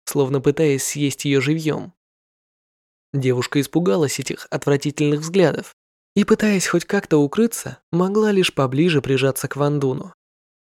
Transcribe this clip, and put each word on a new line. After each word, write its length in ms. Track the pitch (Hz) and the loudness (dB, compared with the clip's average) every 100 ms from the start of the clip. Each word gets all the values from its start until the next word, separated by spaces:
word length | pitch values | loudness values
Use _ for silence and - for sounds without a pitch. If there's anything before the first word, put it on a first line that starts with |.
| - | -4
словно 360 | 143 131 139 | -2 0 0
пытаясь 420 | 143 147 156 135 | 0 2 2 0
съесть 420 | - 147 143 - 147 | -2 -4 -4 -2 0
ее 160 | 135 | 0
живьем. 520 | 135 160 156 - 180 - _ _ _ _ _ _ _ _ _ _ _ | 0 -2 -2 -4 -8 -18 _ _ _ _ _ _ _ _ _ _ _
Девушка 480 | 139 131 123 - 143 | -2 0 0 0 -2
испугалась 580 | 131 160 180 190 139 - | 0 0 0 2 0 -2
этих 280 | 131 - - | -8 -10 -8
отвратительных 720 | 151 - 143 147 - 147 147 | -4 0 0 0 -2 0 0
взглядов 540 | 160 190 214 - - _ _ _ _ 202 | 0 2 2 0 -8 _ _ _ _ 0
и, 100 | 208 | 2
пытаясь 420 | 220 214 196 - | 2 2 2 0
хоть 180 | 175 - | -2 0
как-то 320 | 202 - 156 | -4 2 2
укрыться, 640 | 143 - 233 - 131 - _ | 2 2 0 -2 -12 -14 _
могла 400 | 165 185 208 214 | 0 0 2 2
лишь 220 | 196 175 | 2 0
поближе 480 | - 131 135 175 147 | 0 0 2 2 2
прижаться 460 | 135 131 135 - 139 | 0 0 0 -2 -6
к 80 | 135 | -2
Ван 240 | 147 147 | -2 0
Дуну. 340 | 135 131 185 - _ _ _ _ | -2 -4 -8 -18 _ _ _ _